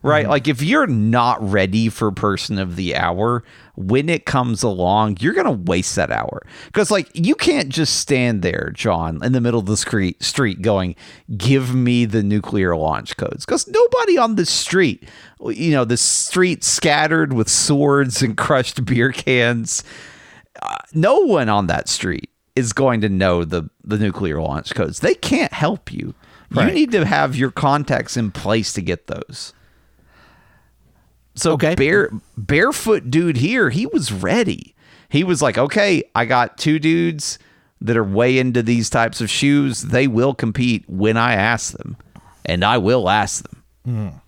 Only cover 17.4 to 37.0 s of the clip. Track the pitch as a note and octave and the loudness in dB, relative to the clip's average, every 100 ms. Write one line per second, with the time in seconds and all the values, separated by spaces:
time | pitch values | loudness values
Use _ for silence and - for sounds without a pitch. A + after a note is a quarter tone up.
17.4 | G#2+ - - C#3+ C#3+ C#3+ C3+ A2+ C3 G#2+ | 0 0 2 2 4 2 2 0 -2 -2
18.4 | - C#3 B2+ - A#2+ A#2+ B2+ B2 - B2+ | 0 0 0 -4 -2 2 0 0 0 2
19.4 | A#2 A#2+ A2+ - - - - - - - | 2 0 -4 -6 -8 -20 -20 -20 -20 -20
20.4 | _ - - - - D#3 F3+ D4 F4+ F3+ | _ -14 -10 -10 -6 2 4 4 4 4
21.4 | A#2 G#2 F#2 C#2+ - - G2 D#2+ - _ | 4 2 2 -2 -2 -4 -2 -4 -8 _
22.4 | _ - A#2+ G#2+ C3+ A#2 G#2 F#2+ F#2+ F2 | _ -2 -2 2 2 2 0 2 4 2
23.4 | E2 F2 D#2 _ - G#2+ G#2 F2 F#2+ D2 | 0 -4 -6 _ -6 0 0 -2 -4 -2
24.4 | D#2 C#2+ - - E2 - - F#4 - D4+ | -4 -4 -6 -4 -4 0 -2 0 0 0
25.4 | C#4+ - D3+ G#3 - - - - _ - | -2 -2 -4 -4 -10 -10 -10 -12 _ -20
26.4 | - - A3 F4+ D4 G#3+ E3 D3 D3 B2+ | -6 0 2 2 2 2 2 2 0 0
27.4 | C3 - D3 C#3+ C#3+ C3+ - - G#2+ - | -2 0 0 0 0 -2 -2 -4 -4 -4
28.4 | G2+ A2+ G2+ - F2+ E2+ - - - - | -2 0 -2 -6 -4 -6 -6 -12 -12 -14
29.4 | - _ _ _ _ _ _ _ _ _ | -16 _ _ _ _ _ _ _ _ _
30.4 | _ _ _ _ _ _ _ _ _ - | _ _ _ _ _ _ _ _ _ -4
31.4 | E3+ D#3 D#3 E3 C3+ G2+ - G#2 _ - | 0 2 0 2 2 2 0 -4 _ -14
32.4 | G#2 D3 A3+ D4+ A3 G#3+ B2 D3 F3 C3 | -2 2 2 0 0 0 2 0 0 0
33.4 | D3 B3+ F3 C3 B3 F#4+ C#3+ G2+ F#2 A3+ | 0 2 0 0 -2 -2 -2 -4 0 0
34.4 | G#3 F#2 - _ _ - _ C#3+ F3+ D#3+ | 0 -4 -10 _ _ -20 _ 0 2 2
35.4 | C#3+ G#2+ C#3+ G#3 G#3 E3 - - A#2+ B2+ | 2 2 0 2 2 0 0 -2 0 2
36.4 | A#2 - D#3 D#3 D#3 E3 | 0 -2 0 2 2 2